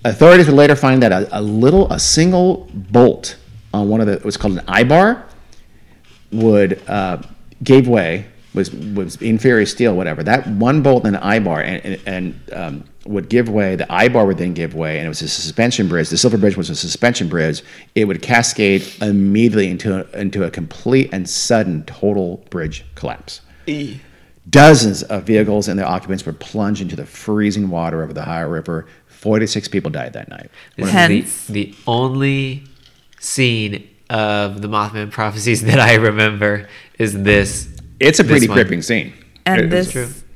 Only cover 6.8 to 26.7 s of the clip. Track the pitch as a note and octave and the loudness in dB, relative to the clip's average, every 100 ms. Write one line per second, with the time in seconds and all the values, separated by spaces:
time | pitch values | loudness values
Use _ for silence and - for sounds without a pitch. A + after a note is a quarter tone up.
6.8 | - G2+ F#2+ F2 - - - - - C3 | -4 -4 -4 -6 -10 -20 -20 -14 4 6
7.8 | B2 A#2 E2+ E2+ G#2 - - - F#2 - | 6 2 2 -4 -8 -20 -10 -4 -4 -6
8.8 | F#2+ G2+ F2+ - A2+ A2 B2+ A#2+ G2+ - | -10 -8 -8 -8 -2 2 4 4 2 0
9.8 | A#2+ F#2 F2 D2+ D#2+ A#2 - G#2 A#2 D3+ | 0 0 -4 -4 0 -2 -2 -2 0 2
10.8 | C#3 B2+ A2+ G2 F#2+ A2 G2 D#2 - F#2 | 4 2 2 -2 0 0 0 -4 -4 -8
11.8 | - F#2+ - F#2 F2+ - - - E2+ D2 | -8 -10 -8 -8 -8 -10 -16 -12 -12 -12
12.8 | - - - G#2 D2+ A#2 A#2 G#2+ G2 F#2 | -16 -20 -8 -8 0 0 0 -2 -2 -4
13.8 | - F2 A#2 B2 G2+ F2 F2 E2+ E2 D#2 | -4 2 2 4 2 0 -4 -4 -8 -6
14.8 | D#2+ D#2 D#2 D2 D#2 - D#2+ D2+ A#2 A#2+ | -6 -6 -8 -8 -8 -8 -8 0 0 0
15.8 | G2 F2 E2 E2 B2 A2 G2+ F#2 D#2+ D#2 | -2 0 -2 0 0 2 0 0 -6 -8
16.8 | F2 - A#2+ A#2+ F2 E2+ D#2+ D2+ - - | -8 -2 -2 -2 -4 -2 -2 -4 -10 -20
17.8 | - - G#2+ F#2+ - A#2+ A#2+ - G2+ G2 | -8 -2 -2 -2 0 0 2 0 2 2
18.8 | - - G#2+ G2+ G2 G2+ A#2 G#2+ F#2+ F2+ | -2 -8 -2 0 2 2 2 2 -2 -4
19.8 | G#2+ F#2+ - - G2+ G2 F2 - D#2+ - | -6 -6 -8 -10 -8 -6 -6 -6 -12 -8
20.8 | - C3+ C3+ G2 F2 - - A#2 F#2+ E2 | 0 0 0 -4 -8 -6 0 0 0 -4
21.8 | D2+ - G2+ G#2 F2+ F#2 - - D#2 - | -8 -6 -4 -2 -4 -8 -12 -10 -8 -10
22.8 | - - - - - - _ - - D3+ | -18 -14 -12 -12 -16 -20 _ -18 -10 -10
23.8 | C#3+ A2 - _ _ _ - C#3+ D3+ D3 | -10 -14 -20 _ _ _ 2 6 8 8
24.8 | A2+ F#2+ - G2+ F#2+ A2 G#2+ G#2 G2+ G2 | 4 -2 -6 -8 0 2 2 0 -2 -4
25.8 | F#2+ F2+ - F#2+ - D#2 - G#2+ G2+ | -4 -4 -6 -8 -8 -12 -10 -6 -4